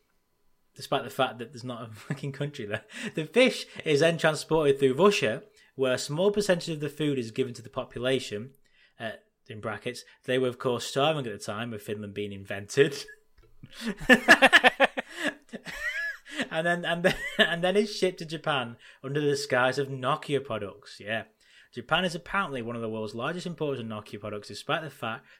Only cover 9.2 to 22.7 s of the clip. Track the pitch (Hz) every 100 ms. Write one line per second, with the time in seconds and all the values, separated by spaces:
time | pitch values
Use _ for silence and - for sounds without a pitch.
9.2 | _ _ - 110 110 104 123 120 - -
10.2 | - 131 127 123 131 120 - 139 147 156
11.2 | 120 104 - 107 117 113 - 107 104 101
12.2 | 104 98 98 101 101 - 156 - - -
13.2 | _ _ - - - - 233 - - 254
14.2 | - 330 - 339 254 - 269 - - -
15.2 | 311 - _ - - - 622 - 659 -
16.2 | - 302 254 160 170 175 165 170 175 -
17.2 | - - 175 170 175 196 220 - 185 180
18.2 | 160 160 160 143 117 117 - - 131 143
19.2 | 147 143 - 127 127 127 135 135 127 147
20.2 | - 139 135 110 98 - - - 101 110
21.2 | 101 _ _ - _ - 120 160 180 165
22.2 | - 196 185 135 113